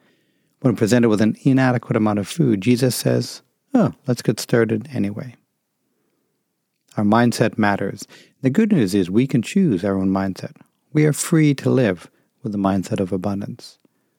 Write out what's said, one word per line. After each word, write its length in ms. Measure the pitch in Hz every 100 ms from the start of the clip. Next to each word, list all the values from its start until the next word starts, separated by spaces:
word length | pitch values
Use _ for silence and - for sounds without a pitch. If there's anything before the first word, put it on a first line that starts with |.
| _ _ _ _ _ -
When 160 | 131 98
presented 340 | 107 123 117
with 100 | 104
an 160 | 110 -
inadequate 540 | 139 131 127 123 - 117
amount 240 | 107 104
of 60 | 95
food, 360 | - 135 101
Jesus 340 | 120 120 127 -
says, 460 | 131 123 120 - _ _ -
"Oh, 180 | 254 170 - -
let's 160 | 120
get 180 | - 110
started 480 | - 120 113 113 143
anyway." 440 | 117 101 110 123 - _ _ _ _ _ _ _ _ _ _ _ _ _ _ _ -
Our 80 |
mindset 540 | 104 117 120 - 113 -
matters. 480 | 104 98 98 107 - - _ -
The 80 | 131
good 240 | 165 220
news 220 | 185 95
is 160 | 101 87
we 160 | 104 135
can 160 | 123
choose 420 | - 196 180 90
our 140 | 101 95
own 100 | 95
mindset. 480 | 95 98 90 - - _ _ _
We 120 | 151
are 80 | 151
free 400 | 143 - 160 151 135
to 120 | 127
live 420 | 127 110 87 - _ _ _
with 100 | 117
the 60 | 101
mindset 420 | 95 98 - 101
of 120 | 92
abundance, 680 | 95 101 98 107 120 - _ _ _ _